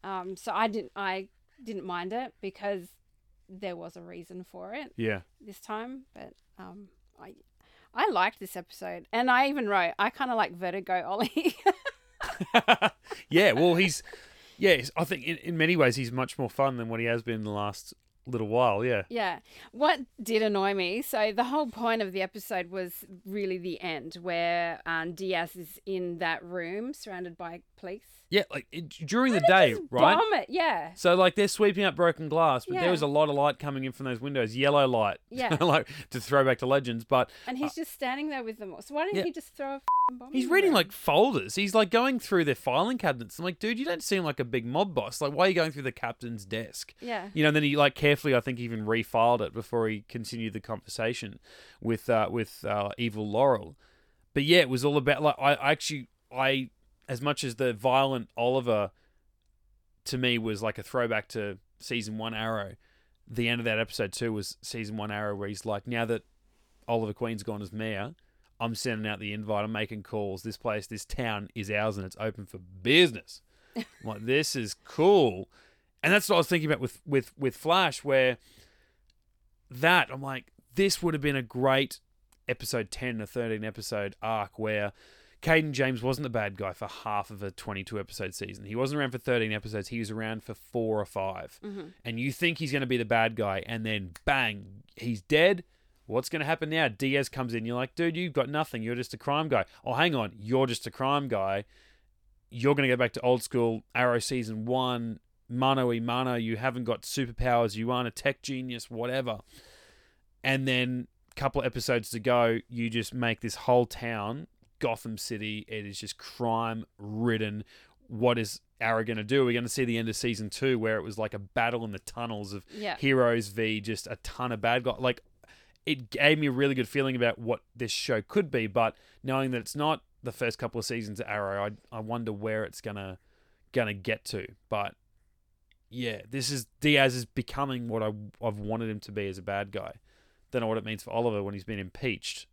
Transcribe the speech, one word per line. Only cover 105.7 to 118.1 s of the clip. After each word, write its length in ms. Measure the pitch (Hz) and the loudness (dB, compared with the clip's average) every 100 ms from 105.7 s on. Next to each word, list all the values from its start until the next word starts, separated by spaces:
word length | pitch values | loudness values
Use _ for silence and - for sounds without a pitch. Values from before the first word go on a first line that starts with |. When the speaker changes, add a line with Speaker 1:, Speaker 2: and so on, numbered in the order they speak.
| 135 123 | 4 2
Speaker 2:
a 80 | 117 | 2
mano. 340 | 117 120 127 | 0 0 0
You 220 | 120 113 110 | 0 -2 -2
haven't 260 | 127 123 | -2 -2
got 180 | 117 113 | -4 -4
superpowers. 720 | - - 123 117 127 120 117 104 | -4 -4 -4 -2 2 4 2 0
You 140 | 113 | -2
aren't 160 | 123 120 | 0 -2
a 20 | |
tech 320 | - 139 139 | -2 -2 -2
genius, 480 | - 131 127 120 - | -6 -6 -6 -10 -10
whatever. 480 | 117 120 131 123 110 - - - - - _ _ _ _ _ | -6 -4 -2 -2 -6 -8 -20 -20 -20 -20 _ _ _ _ _
And 220 | 131 135 135 | 0 0 2
then 380 | 127 127 127 - _ _ | 0 0 -2 -6 _ _
a 40 | - | -4
couple 200 | 139 139 | -2 0
of 40 | 131 | -2
episodes 440 | 123 - 120 107 | -2 0 0 0
to 80 | 120 | -4
go, 380 | 110 123 117 113 - | 2 4 4 2 -2
you 220 | 120 117 | -4 -2
just 240 | 113 110 | -2 -4
make 260 | 127 117 113 | -2 -2 -2
this 140 | 117 | -4
whole 320 | - - 123 120 | -6 4 4 4
town, 600 | - 117 113 101 127 165 _ _ _ | -2 -6 -4 -4 -6 -12 _ _ _
Gotham 360 | 127 113 117 110 | -2 -2 -6 -10
City, 460 | - 113 107 107 - | -8 -6 -6 -8 -8
it 160 | 110 101 | -10 -8
is 140 | 98 | -10
just 160 | 104 - | -12 -12
crime-ridden. 1400 | - - 120 113 113 113 - _ 104 107 120 113 107 104 104 - _ _ | -16 -4 0 0 -2 -4 -10 _ -10 -2 2 2 0 -4 -10 -18 _ _
What 280 | _ | _